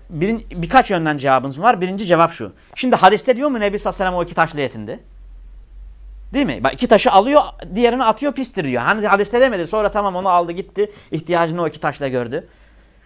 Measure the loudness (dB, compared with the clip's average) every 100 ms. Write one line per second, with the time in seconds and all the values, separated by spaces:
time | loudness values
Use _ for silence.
0 | -12 -4 -2 -4 -6 -8 2 2 2 0
1 | -2 -2 2 2 0 -2 0 0 -2 -4
2 | 0 4 2 0 -12 -14 _ -4 0 6
3 | 6 4 0 0 0 0 -2 -2 -6 -2
4 | -2 -2 -4 0 0 0 -6 -6 -12 -12
5 | -14 -20 -20 -20 -20 -20 -20 -20 -20 -20
6 | -20 -18 -8 -2 -2 0 -2 0 4 4
7 | 6 4 6 4 2 -6 -8 0 2 2
8 | 0 0 -2 -4 -6 -4 -2 0 0 0
9 | 0 0 0 2 2 2 -2 0 0 0
10 | -2 -2 2 2 0 -6 -8 -4 -4 -4
11 | -10 -8 -2 0 0 -2 -4 -4 -6 -4
12 | -4 -4 -4 -8 -10 _ _ _ _ _